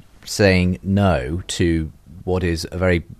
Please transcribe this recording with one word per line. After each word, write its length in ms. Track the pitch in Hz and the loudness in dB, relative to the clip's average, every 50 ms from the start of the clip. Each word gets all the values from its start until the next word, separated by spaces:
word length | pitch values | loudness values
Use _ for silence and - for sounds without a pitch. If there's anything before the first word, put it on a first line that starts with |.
| - - - - - | -20 -20 -20 -20 -14
saying 540 | - - - 104 95 92 90 90 90 90 - | -8 0 2 4 4 6 4 2 0 -2 -2
no 600 | - 95 95 101 101 95 80 65 64 69 82 92 - | -2 0 2 2 4 2 2 0 -2 -4 -6 -8 -8
to 440 | - - - 92 85 82 80 78 71 - - _ - 82 92 - | -8 -4 0 0 0 0 0 -2 -6 -10 -16 _ -20 -20 -12 -6
what 200 | 92 90 90 92 | -4 -2 -2 0
is 240 | 85 85 80 - - | -2 -4 -4 -6 -10
a 60 | - | -6
very, 260 | 87 92 92 87 82 - - - | -2 0 0 0 0 -2 -6 -10